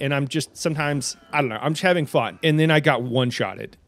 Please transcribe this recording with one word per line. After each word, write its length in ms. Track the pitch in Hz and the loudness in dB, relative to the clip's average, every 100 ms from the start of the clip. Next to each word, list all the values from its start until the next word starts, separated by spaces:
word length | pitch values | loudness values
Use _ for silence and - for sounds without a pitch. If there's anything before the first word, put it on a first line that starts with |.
and 120 | 143 | -2
I'm 140 | 143 139 | -2 -2
just, 300 | 160 - - | -4 -6 -6
sometimes, 580 | 170 151 147 143 - - - | -4 -2 -2 -2 -6 -10 -4
I 80 | 151 | -2
don't 100 | 131 | -2
know, 100 | 107 | -2
I'm 120 | 139 | -4
just 100 | 156 | 0
having 220 | 190 180 139 | 2 2 2
fun. 340 | 151 110 90 | 0 0 0
And 160 | 160 156 | 2 4
then 100 | 160 | 4
I 120 | 151 | 4
got 200 | 151 123 | 4 0
one-shotted, 760 | 123 123 123 - 104 95 - - | 0 0 0 -2 -6 -6 -12 -14